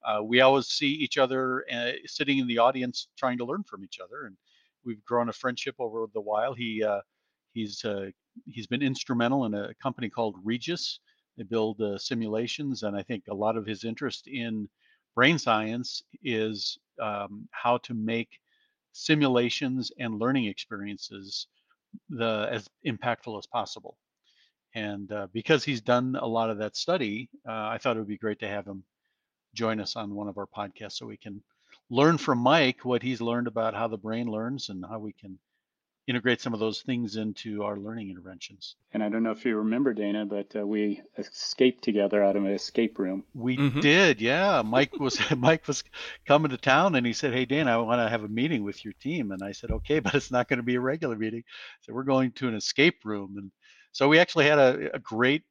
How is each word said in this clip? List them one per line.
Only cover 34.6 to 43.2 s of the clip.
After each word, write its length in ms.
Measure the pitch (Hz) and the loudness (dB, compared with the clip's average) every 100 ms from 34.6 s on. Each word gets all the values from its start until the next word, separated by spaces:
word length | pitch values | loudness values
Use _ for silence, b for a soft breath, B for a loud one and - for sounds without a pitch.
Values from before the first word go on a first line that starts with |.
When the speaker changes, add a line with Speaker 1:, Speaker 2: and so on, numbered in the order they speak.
| - | -8
Speaker 1:
and 140 | 95 90 | -10 -10
how 120 | 110 | -10
we 140 | 107 | -10
can 260 | - 104 92 _ _ _ _ _ _ - | -14 -18 -20 _ _ _ _ _ _ -4
integrate 340 | 123 120 117 | 0 2 2
some 140 | 131 | 0
of 60 | 110 | -2
those 220 | 110 107 | -2 -2
things 340 | - 120 117 107 | -4 -2 -2 -4
into 460 | 110 104 113 104 | -6 -6 -8 -4
our 120 | 101 101 | -4 -4
learning 320 | 104 113 101 | -8 -10 -10
interventions. 680 | 90 87 87 - 101 - - _ | -12 -16 -16 -18 -18 -20 -20 _
Speaker 2:
And 100 | 110 | -2
I 60 | 107 | 0
don't 140 | 113 | 0
know 80 | 117 | 0
if 120 | 110 | 0
you 140 | 127 110 | 0 0
remember, 360 | 110 117 139 | 2 2 2
Dana, 320 | 110 104 104 104 | 2 0 -2 -2
but, 300 | 104 98 107 | -4 -6 -6
uh, 100 | 101 | -2
we 360 | 107 104 98 - - | 0 0 -2 -8 -10
escaped 680 | - - - - 127 127 | -10 -8 -8 4 4 4
together 400 | - 104 98 104 | 0 2 2 4
out 120 | 98 101 | 4 2
of 80 | 98 | 0
an 60 | |
escape 460 | 98 - - 113 - | -2 -2 0 0 0
room. 240 | 92 98 | -4 -4